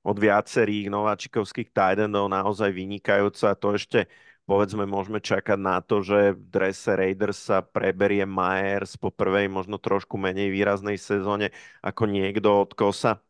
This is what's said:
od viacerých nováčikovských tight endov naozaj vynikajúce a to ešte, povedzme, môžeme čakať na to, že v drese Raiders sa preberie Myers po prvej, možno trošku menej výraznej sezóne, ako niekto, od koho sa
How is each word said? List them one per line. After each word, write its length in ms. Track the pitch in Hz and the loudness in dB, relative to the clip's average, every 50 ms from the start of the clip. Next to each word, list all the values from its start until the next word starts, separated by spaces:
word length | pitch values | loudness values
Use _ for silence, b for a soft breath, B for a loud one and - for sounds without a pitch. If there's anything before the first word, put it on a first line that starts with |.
od 160 | _ - 104 | _ -2 -2
viacerých 720 | 101 104 107 101 107 101 - - - 113 104 104 104 101 98 | 2 4 4 4 4 2 0 0 0 0 2 0 -4 -4 -4
nováčikovských 800 | 101 104 104 107 104 95 - - - 117 104 - - - 117 _ _ | -2 -2 0 0 -2 -2 -6 -6 -4 -4 -4 -4 -6 -10 -10 _ _
tight 260 | - 98 92 95 98 | 2 2 2 4 2
endov 320 | 107 104 104 101 101 101 95 | 0 0 0 0 0 0 0
naozaj 400 | 95 98 101 107 98 110 98 95 | 0 0 -2 0 0 0 0 0
vynikajúce 720 | 90 95 95 101 101 _ - 101 101 101 101 - - - | -2 -6 -8 -8 -8 _ 2 2 4 4 2 0 0 0
a 140 | 107 101 - | 0 0 0
to 180 | - 101 104 | -2 -2 -2
ešte, 320 | 104 - _ - 120 95 b b b b b b b b - | -2 -4 _ 0 0 0 b b b b b b b b 0
povedzme, 400 | 98 98 104 98 98 107 101 98 | 2 2 2 0 -2 -6 -6 -4
môžeme 320 | 98 98 95 98 107 104 | -4 -6 -6 -4 -6 -8
čakať 380 | - - 104 95 - - 104 98 | -2 -2 -2 -2 0 0 -2 0
na 240 | 98 95 92 92 90 | 0 0 0 -2 0
to, 160 | _ - 104 | _ 0 0
že 320 | 95 90 104 104 101 101 95 | 0 2 4 4 4 4 2
v 80 | - 101 92 | 0 -8 -4
drese 480 | - 98 92 95 98 - - - 101 | -2 -2 0 0 -4 -4 -2 -2 0
Raiders 400 | 95 95 95 98 95 107 98 101 | 0 0 0 0 -2 -2 -4 -4
sa 240 | - - - 104 95 | -6 -4 0 0 0
preberie 640 | 92 _ _ 95 95 95 92 92 101 101 101 101 98 | 0 _ _ -2 -2 -2 0 2 2 2 2 2 0
Myers 720 | 98 98 95 92 90 92 95 98 98 98 101 98 - - | -2 -2 -2 0 0 0 0 0 0 -2 -2 -4 -6 -10
po 160 | - - 101 - | -8 -8 -8 -4
prvej, 400 | _ 104 95 95 101 101 98 95 | _ 0 2 2 2 2 0 -2
možno 240 | 95 92 95 104 | -4 -6 -6 -8
trošku 400 | 95 - - 98 98 - _ - | -6 -2 -2 -2 -2 -2 _ -8
menej 320 | 98 98 95 92 95 101 98 | -4 -2 -2 -2 -2 -4 -2
výraznej 480 | 95 98 101 98 101 98 98 104 104 | 0 0 2 2 0 0 -2 -6 -6
sezóne, 560 | 95 - - 104 101 95 101 104 101 104 98 B B B B B B B | -6 -4 -2 -2 -2 0 -2 -2 -2 -2 -4 B B B B B B B
ako 240 | 95 101 - 113 107 | -8 -4 -2 -2 0
niekto, 560 | 101 98 95 95 98 107 98 104 104 101 101 | 0 0 -2 -2 -2 2 4 4 4 4 4
od 80 | - - | 2 0
koho 220 | - 110 101 101 | 0 0 0 2
sa 240 | - - 123 107 - _ _ | 2 0 0 0 0 _ _